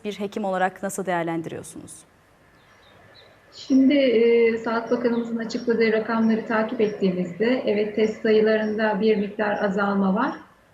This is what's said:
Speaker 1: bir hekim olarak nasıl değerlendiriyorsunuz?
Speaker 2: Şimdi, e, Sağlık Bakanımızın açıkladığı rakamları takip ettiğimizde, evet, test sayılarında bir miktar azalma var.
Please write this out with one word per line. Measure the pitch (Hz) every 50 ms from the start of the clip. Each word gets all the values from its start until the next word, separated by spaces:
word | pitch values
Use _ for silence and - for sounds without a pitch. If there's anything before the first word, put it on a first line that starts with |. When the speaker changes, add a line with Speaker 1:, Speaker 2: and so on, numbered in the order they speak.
| -
Speaker 1:
bir | 208 202
hekim | 202 208 202 - 220 202
olarak | 190 185 185 185 190 185 - 202
nasıl | 196 - 202 180
değerlendiriyorsunuz? | 190 175 170 165 170 165 165 160 160 - 165 170 - - 151 - - - - - _ _ _ _ _ _ _ _ _ _ _ _ _ _ _ _ _ - - - - - - - _ _ _ _ _ -
Speaker 2:
Şimdi, | - - - 269 269 269 262 294
e, | 277 269 254 226 226 233 233 233 233 233 226 226
Sağlık | 226 - 233 226 233 226 -
Bakanımızın | 240 240 254 233 233 233 226 233 226
açıkladığı | 226 226 - - - - 233 220 220 226 220 214
rakamları | 220 220 233 226 226 220 220 220 - -
takip | - 220 220 220 220 254 226
ettiğimizde, | 208 202 - - 202 185 175 180 175 175 - - 220 240 262 - -
evet, | 214 202 208 214 208 -
test | 233 214 214 214 -
sayılarında | - 220 214 214 214 220 220 214 214 214 214 220 220 214 202 190
bir | 220 220 214
miktar | 196 208 196 - - 208 208 202 - 214
azalma | 196 185 208 202 202 202 196 196 190 190
var. | 226 269 320 - - - - _ _ _ _